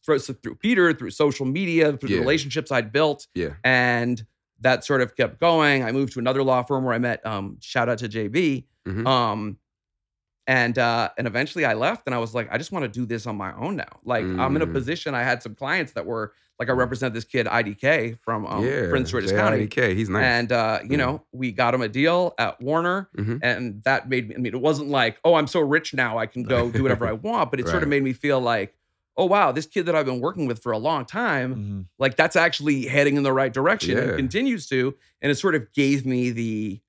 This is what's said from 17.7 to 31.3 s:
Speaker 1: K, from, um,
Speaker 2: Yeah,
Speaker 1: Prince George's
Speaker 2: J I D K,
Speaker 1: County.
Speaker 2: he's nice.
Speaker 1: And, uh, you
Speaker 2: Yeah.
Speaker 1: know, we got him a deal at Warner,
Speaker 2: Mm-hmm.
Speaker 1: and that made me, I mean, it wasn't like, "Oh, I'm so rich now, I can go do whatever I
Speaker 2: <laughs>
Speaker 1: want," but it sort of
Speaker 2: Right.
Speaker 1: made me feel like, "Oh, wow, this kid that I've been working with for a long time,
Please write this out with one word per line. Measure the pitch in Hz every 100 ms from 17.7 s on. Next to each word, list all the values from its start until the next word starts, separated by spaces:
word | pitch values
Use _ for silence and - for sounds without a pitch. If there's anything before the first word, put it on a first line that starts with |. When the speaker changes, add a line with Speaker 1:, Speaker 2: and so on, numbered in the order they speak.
| 101
Speaker 1:
K, | 135 156 113 113
from, | - 113 104
um, | 104 117
Speaker 2:
Yeah, | 139 92
Speaker 1:
Prince | 107 127
George's | 120 95
Speaker 2:
J | 101
I | 107 110
D | 104
K, | -
Speaker 1:
County. | 120 92
Speaker 2:
he's | 107
nice. | 98
Speaker 1:
And, | 127 120 120
uh, | 120 110 110
you | 113
Speaker 2:
Yeah. | 143
Speaker 1:
know, | 127 147 _
we | 127 127
got | 101 123 127
him |
a | 113
deal | 117 151 175 175 -
at | 113 -
Warner, | 127 156 175 190 190 -
Speaker 2:
Mm-hmm. | 104 117
Speaker 1:
and | 120 110 123 104
that | 120 135 -
made | 127 107
me, | -
I |
mean, | 120
it | 120
wasn't | 139 143 143
like, | 139 117 104
"Oh, | 165 165
I'm | 147
so | 180
rich | 147 151 160
now, | - 123 113
I | 110
can | 123
go | 123 123 120
do | 131
whatever | 131 113 117
I |
Speaker 2:
<laughs> |
Speaker 1:
want," | 110 196 233 147
but | 127
it | -
sort | 175
of |
Speaker 2:
Right. | 151
Speaker 1:
made | 143
me | 135
feel | 123 147 135
like, | 120 113 98 _ _ _ _ -
"Oh, | 190
wow, | 202 170
this | 139 151
kid | - 170
that | 160
I've | 135
been | 127
working | 143 190 139
with | 113
for | 123
a | 110
long | 135 156 123
time, | 190 240